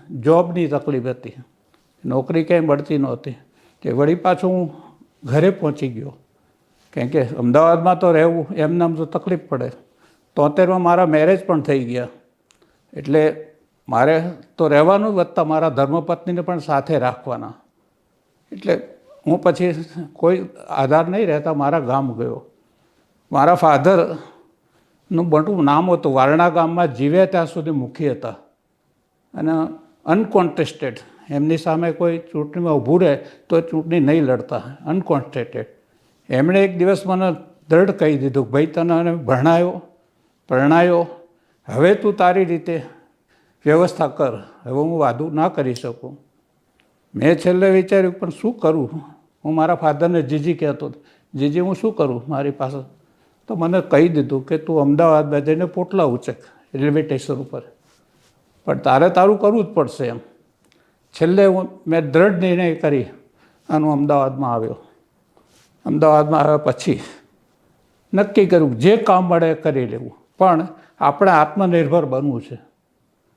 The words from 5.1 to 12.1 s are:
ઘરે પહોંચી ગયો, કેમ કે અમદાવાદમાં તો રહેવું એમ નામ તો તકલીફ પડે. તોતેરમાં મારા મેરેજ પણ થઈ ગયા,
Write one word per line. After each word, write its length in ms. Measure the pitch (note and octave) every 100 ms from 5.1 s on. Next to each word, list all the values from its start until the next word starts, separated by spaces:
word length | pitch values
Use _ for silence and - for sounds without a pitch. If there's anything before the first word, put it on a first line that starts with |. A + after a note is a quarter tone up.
| _
ઘરે 260 | B2 C#3+ F3+
પહોંચી 380 | G3 D#3+ D3 C3+
ગયો, 260 | A#2 C#3 - _ _ _ _ _ _ _
કેમ 160 | - B2
કે 140 | D#3
અમદાવાદમાં 760 | A#2+ - A#2+ C#3 E3 E3+ E3+ F3+
તો 140 | F3+
રહેવું 340 | D#3+ E3+ E3+ D3 F#3+
એમ 200 | D3+ F3
નામ 180 | E3+
તો 100 | D#3+
તકલીફ 360 | D#3 E3 - E3+ -
પડે. 220 | C3 B2 - _ _ _ _ _ -
તોતેરમાં 460 | D3 D3 F3+ F#3
મારા 240 | F3 F3 F3
મેરેજ 400 | D3+ D#3+ F#3+ F#3+
પણ 140 | D#3+
થઈ 240 | D3 C#3
ગયા, 240 | A#2+ B2 B2